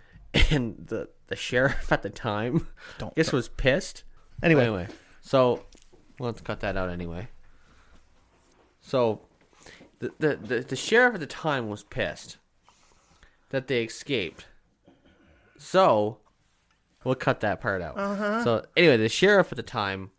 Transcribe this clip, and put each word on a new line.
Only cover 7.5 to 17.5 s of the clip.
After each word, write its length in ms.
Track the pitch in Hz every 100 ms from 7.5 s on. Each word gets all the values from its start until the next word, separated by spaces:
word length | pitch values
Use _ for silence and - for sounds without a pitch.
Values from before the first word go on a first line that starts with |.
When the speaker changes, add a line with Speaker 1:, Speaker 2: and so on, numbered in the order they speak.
| - _ _ _ - _ _ _ _ _ _ _ _
Speaker 1:
So 400 | - 131 117 107 _ _ _ _ - - - -
the, 120 | 120 -
the, 180 | 151 127
the, 240 | 104 120
the 160 | - 131
sheriff 380 | - 220 247
at 60 | 214
the 60 | 139
time 420 | - 160 135 110
was 160 | 104
pissed 540 | - - 90 - - - _ _ _ _ _ _ _ _ - _ -
that 180 | 135 127
they 160 | 127
escaped. 640 | 113 - - 127 87 - - - _ _ _ _ _ _ _ _ _ _
So 600 | - 180 185 110 107 117 _ _ _ _ _ _ _ _
we'll 100 | 131
cut 240 | 131 - -
that 200 | 107